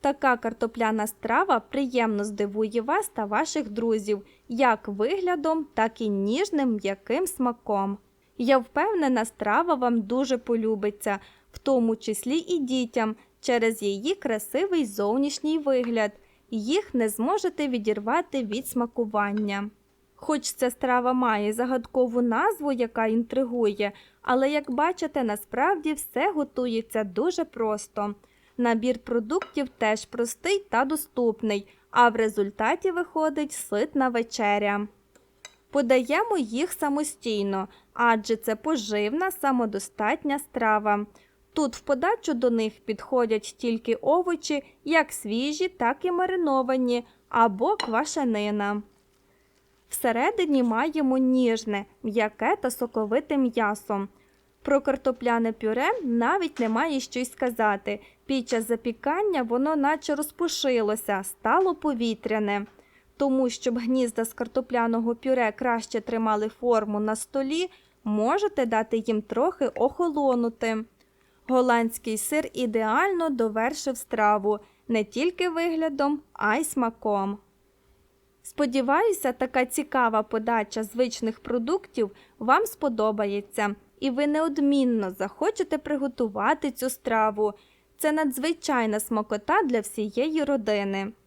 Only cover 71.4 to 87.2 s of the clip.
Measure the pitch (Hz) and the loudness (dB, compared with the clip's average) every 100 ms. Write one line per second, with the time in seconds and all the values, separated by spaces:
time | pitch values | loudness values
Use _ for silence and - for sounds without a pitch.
71.4 | - 254 247 233 226 233 240 220 - 302 | 0 2 4 4 2 -2 -6 -4 -2 -2
72.4 | 311 - 247 220 214 247 381 359 320 254 | -2 -4 -2 0 2 2 2 2 0 0
73.4 | 226 214 233 302 277 247 - 226 208 208 | 0 0 -2 -2 -6 -6 -6 2 4 4
74.4 | 202 208 - _ - 226 208 233 330 349 | 2 -2 -4 _ -2 -2 0 -2 -2 0
75.4 | 359 330 339 320 320 277 285 294 - - | -2 0 -2 0 -2 0 0 0 -6 -4
76.4 | 208 233 311 - 233 226 220 202 196 208 | 0 0 0 -2 -2 -2 -2 0 -2 -6
77.4 | _ _ _ _ _ _ _ _ _ _ | _ _ _ _ _ _ _ _ _ _
78.4 | - - 285 262 247 294 440 381 262 247 | -16 -2 0 0 2 2 2 0 -2 -2
79.4 | 254 262 262 - 294 269 233 220 220 226 | -2 0 0 -2 -2 0 2 2 0 -2
80.4 | 220 233 208 220 214 233 254 - 220 220 | 0 0 -2 -6 -6 -2 -2 0 -4 -4
81.4 | - 240 233 381 - - 208 - - _ | -4 -2 0 -2 -4 -2 -2 -4 -20 _
82.4 | 226 294 427 - 294 220 220 214 208 202 | 2 2 2 -2 -4 0 0 0 -2 -4
83.4 | 202 - 208 202 _ _ 269 247 294 302 | -6 -4 -4 -4 _ _ -2 0 0 2
84.4 | 320 285 285 285 254 226 190 185 196 - | 0 2 2 4 2 2 -2 -4 -8 -2
85.4 | 349 427 349 302 302 294 269 - 226 202 | -2 -2 -2 -2 -2 -2 -2 -2 -4 0
86.4 | 214 311 285 - 254 - - 226 | 0 0 -2 -4 -6 -4 -2 2